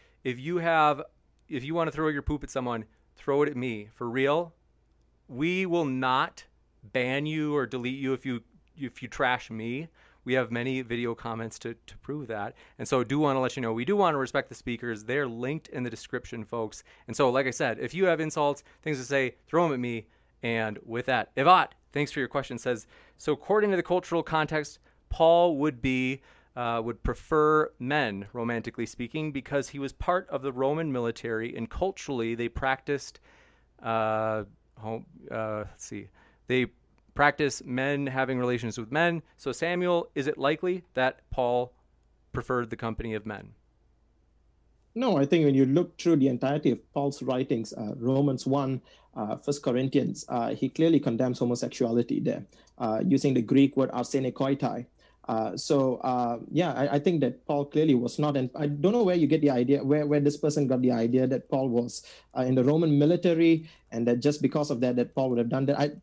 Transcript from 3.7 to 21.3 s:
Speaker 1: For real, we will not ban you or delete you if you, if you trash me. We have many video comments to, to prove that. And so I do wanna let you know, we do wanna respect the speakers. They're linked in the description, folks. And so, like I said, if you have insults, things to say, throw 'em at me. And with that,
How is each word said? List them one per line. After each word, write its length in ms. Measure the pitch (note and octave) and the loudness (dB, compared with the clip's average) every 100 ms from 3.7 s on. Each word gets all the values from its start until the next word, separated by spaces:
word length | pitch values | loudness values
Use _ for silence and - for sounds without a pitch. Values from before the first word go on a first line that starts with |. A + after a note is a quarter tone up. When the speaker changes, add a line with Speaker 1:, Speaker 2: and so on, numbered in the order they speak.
| G#2+ G#2 | -6 -10
Speaker 1:
For 140 | - A#2+ | -10 -6
real, 440 | B2+ C3+ D#3+ E3+ _ _ _ _ _ _ _ - | 0 2 0 -2 _ _ _ _ _ _ _ -14
we 380 | B2 E3 F#3 F#3 | -4 -2 0 0
will 200 | E3+ D3 | 0 0
not 580 | C3 C3 C3 E3 - - _ _ _ G#2 | 0 0 0 -2 -6 -20 _ _ _ -6
ban 340 | C3 B2 C3+ D3+ | -4 -2 -2 -2
you 300 | D#3 D3+ D3 | -2 -2 0
or 100 | A#2+ | -2
delete 320 | B2+ B2 C3+ | -4 -6 -4
you 140 | C3 | -2
if 120 | B2+ | -2
you, 180 | C#3 A#2+ - _ _ - | -4 -6 -8 _ _ -12
if 260 | C3 - | -12 -10
you 60 | A#2+ | -10
trash 420 | - C3 B2 - | -2 0 0 -4
me. 380 | A2 A2+ C3 D#3+ _ _ _ | -8 -6 -6 -10 _ _ _
We 100 | B2 | 0
have 180 | C3 A2+ | 0 0
many 300 | A#2+ B2+ C3 | -2 -2 -4
video 340 | A#2 A#2+ A#2 A2+ | -4 -4 -4 -6
comments 420 | A#2 A2+ A2+ - | -8 -8 -8 -10
to, 140 | A#2 | -12
to 240 | A#2 - - | -12 -18 -16
prove 300 | - D3+ A#2 | -10 -10 -8
that. 260 | G#2+ A2 - - - | -8 -8 -12 -18 -12
And 80 | A2+ | -2
so 140 | C3 | 0
I 40 | |
do 140 | A#2 C#3+ | 2 2
wanna 220 | D3 C3+ | 2 2
let 160 | B2+ C#3 | -2 -2
you 60 | |
know, 100 | A#2 | -4
we 120 | A2+ | -2
do 120 | B2+ G3+ | 0 2
wanna 220 | F3+ D3 | 2 0
respect 300 | C3 C#3 - | -2 -2 -4
the 60 | |
speakers. 480 | A2+ - A#2 A#2+ G#2+ | -8 -8 -6 -6 -6
They're 240 | A2 C#3 C3 | -4 -2 -2
linked 420 | A#2 B2+ D#3 - | -4 -6 -6 -8
in 140 | C3 | -8
the 80 | B2 | -8
description, 540 | A2+ - B2 - A#2+ | -8 -10 -10 -8 -12
folks. 400 | G#2+ A#2 A2 - - - - | -8 -6 -6 -8 -20 -18 -6
And 80 | A2+ | 2
so, 140 | C3 | 2
like 160 | C3 B2+ | 4 0
I 40 | |
said, 300 | - C3+ A2 | -2 -2 -2
if 120 | B2 | -4
you 120 | E3 | 0
have 160 | F#3 D#3+ | 2 2
insults, 420 | D#3 D#3 D3 C#3 - _ | 0 0 0 -2 -8 _
things 160 | D#3 C3+ | -6 -6
to 60 | |
say, 300 | B2+ C#3 B2+ - _ | 0 0 0 -4 _
throw 160 | E3 E3+ | 2 2
'em 60 | |
at 80 | B2+ | 0
me. 260 | A#2+ A#2 - _ _ _ | -4 -6 -10 _ _ _
And 360 | A#2+ A2+ A2 G#2 | -2 -2 -2 -6
with 220 | - A#2 B2 | -8 -4 0
that, 280 | A#2+ - | 0 0